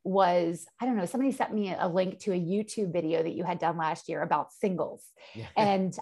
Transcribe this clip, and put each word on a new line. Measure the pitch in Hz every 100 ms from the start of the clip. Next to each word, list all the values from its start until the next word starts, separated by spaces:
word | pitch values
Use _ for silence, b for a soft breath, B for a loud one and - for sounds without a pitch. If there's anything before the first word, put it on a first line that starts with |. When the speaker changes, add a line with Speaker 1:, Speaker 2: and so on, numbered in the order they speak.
Speaker 1:
was, | 196 190 185 180 170 170 - -
I | 247
don't | 226
know, | 175
somebody | 233 269
sent | - 240
me | 214 202 170
a | 180
link | 180 185 -
to | 214
a | 180
YouTube | 165 196 214 - 190
video | 170 156 160
that | 165
you | -
had | 180 175
done | 165 170
last | 160 170 -
year | 151
about | 147 151 147
singles. | - 208 175 127 - - _ B
Speaker 2:
Yeah. | 110 120 -
Speaker 1:
And | 208 190 190 -